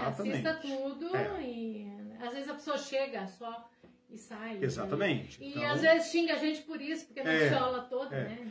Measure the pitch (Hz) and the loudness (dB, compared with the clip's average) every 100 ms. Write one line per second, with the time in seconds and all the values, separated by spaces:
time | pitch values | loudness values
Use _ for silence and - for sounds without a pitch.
0 | - - 214 180 320 320 294 269 277 277 | -2 0 0 0 0 -2 -2 -2 -2 -4
1 | 339 381 415 381 254 233 226 208 202 202 | -2 0 0 -2 -4 -4 -4 -6 -10 -12
2 | 208 220 240 269 277 294 311 277 - 269 | -12 -8 -6 -6 -6 -6 -2 -2 0 0
3 | 269 214 190 - 233 233 233 _ - - | 0 -2 -6 -8 -10 -10 -14 _ -20 -20
4 | - 226 - 214 226 208 196 - 190 - | -18 -16 -14 -10 -8 -2 -2 -2 -2 2
5 | 196 127 - - 277 285 294 - 320 330 | 2 2 -2 -12 -8 -2 2 6 8 8
6 | 330 339 330 294 302 302 - 311 285 320 | 6 2 4 2 0 -2 -6 -8 -6 -6
7 | - 269 160 160 147 262 254 254 - 254 | -8 -4 2 6 6 6 4 0 -2 -4
8 | 269 135 208 233 226 | -2 -4 -4 -6 -10